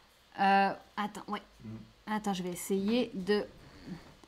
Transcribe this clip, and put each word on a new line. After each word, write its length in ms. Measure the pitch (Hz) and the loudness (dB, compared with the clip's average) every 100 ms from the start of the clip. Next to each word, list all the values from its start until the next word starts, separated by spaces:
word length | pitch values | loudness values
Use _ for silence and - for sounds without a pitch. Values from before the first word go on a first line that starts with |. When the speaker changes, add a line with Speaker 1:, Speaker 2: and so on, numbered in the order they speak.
| _ _ _ - | _ _ _ 0
Speaker 1:
Euh, 300 | 196 196 196 - - - | 4 6 4 0 -8 -6
attends, 280 | 208 196 - | -6 -6 -8
ouais. 160 | 208 - - | -8 -8 -16
Speaker 2:
Mm. 480 | 113 110 - - - | -14 -14 -16 -16 -6
Speaker 1:
Attends, 200 | 214 208 | -4 0
je 80 | 185 | -2
vais 60 | 180 | -2
essayer 600 | 175 - 196 196 233 240 | -4 -2 0 2 2 0
de, 300 | - 180 208 - - - - - 175 - - | -2 2 2 0 -8 -20 -18 -14 -14 -14 -20